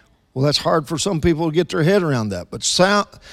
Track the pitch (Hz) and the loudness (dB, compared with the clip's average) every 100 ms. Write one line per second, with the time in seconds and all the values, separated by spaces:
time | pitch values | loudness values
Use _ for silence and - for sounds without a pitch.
0 | _ _ _ 127 143 139 - 170 139 156 | _ _ _ -2 0 0 0 0 0 -4
1 | 190 175 170 151 170 151 175 185 156 202 | -2 0 0 0 0 0 -2 0 2 2
2 | 170 131 107 92 87 110 - - 185 208 | 2 0 -2 -6 -10 -8 -2 2 2 2
3 | 196 - - | -2 -8 -20